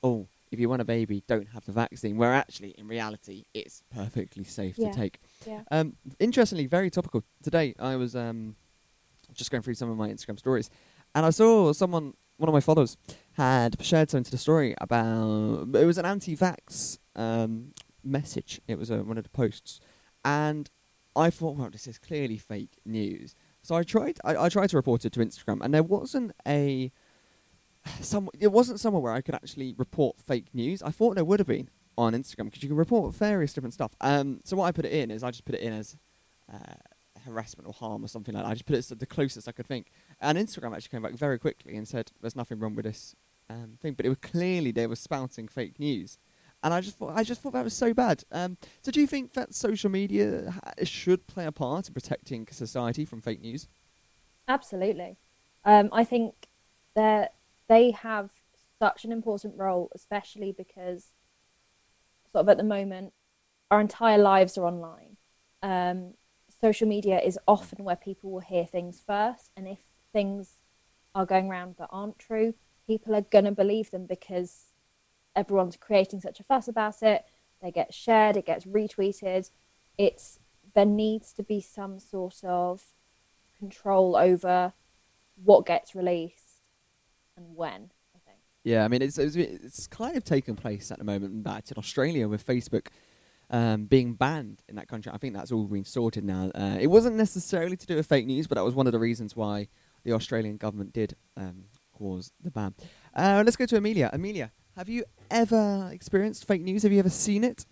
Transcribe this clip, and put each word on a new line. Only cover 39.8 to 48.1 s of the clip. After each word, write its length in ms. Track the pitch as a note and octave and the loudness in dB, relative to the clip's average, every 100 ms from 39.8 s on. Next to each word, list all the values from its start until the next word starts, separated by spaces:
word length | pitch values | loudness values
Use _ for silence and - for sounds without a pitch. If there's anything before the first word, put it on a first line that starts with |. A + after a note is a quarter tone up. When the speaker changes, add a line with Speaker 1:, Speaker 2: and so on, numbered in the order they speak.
| - _ _ _ | -12 _ _ _
Speaker 1:
And 180 | C#3+ D#3+ | -2 0
Instagram 360 | G#3+ - B2 | -2 -6 -10
actually 160 | G2+ - | -10 -10
came 120 | B2 | -10
back 120 | A2 | -10
very 240 | A#2+ C#3+ B2 | -6 -4 -2
quickly 380 | D#3 - - G#2+ | -4 -6 -14 -14
and 100 | A2 | -10
said, 260 | A#2+ A2+ _ | -10 -10 _
"There's 160 | A2+ A#2+ | -12 -10
nothing 220 | A#2+ A2 | -10 -8
wrong 140 | A2 G#2+ | -8 -6
with 80 | |
this, 320 | G#2+ G#2+ - - _ _ _ | -8 -10 -16 -20 _ _ _
um, 260 | A2+ A2+ A2+ | -16 -16 -12
thing." 140 | D#3+ | -12
But 120 | C3 A#2 | -4 -2
it 20 | |
was 80 | C3+ | -2
clearly 520 | - E3+ F3+ F3+ C#3 | -2 -2 0 0 0
they 160 | A#2 A#2 | 0 -2
were 100 | A2+ | -4
spouting 520 | - C#3+ B2+ - A2 | -6 -6 -6 -10 -14
fake 320 | - G#2 - | -10 -10 -6
news. 360 | D3 A#2+ F2 - _ _ _ _ | -4 -4 -6 -18 _ _ _ _
And 120 | D#3 | -2
I 60 | E3+ | -2
just 160 | F#3 - | -4 -10
thought, 200 | - G3 | -6 -2
I 60 | |
just 160 | A3+ A#3+ | -2 -4
thought 120 | C#4 | -6
that 120 | B3+ | -4
was 100 | A#3 | -6
so 180 | - A#3+ | -2 0
bad. 300 | A3+ B3 | 2 2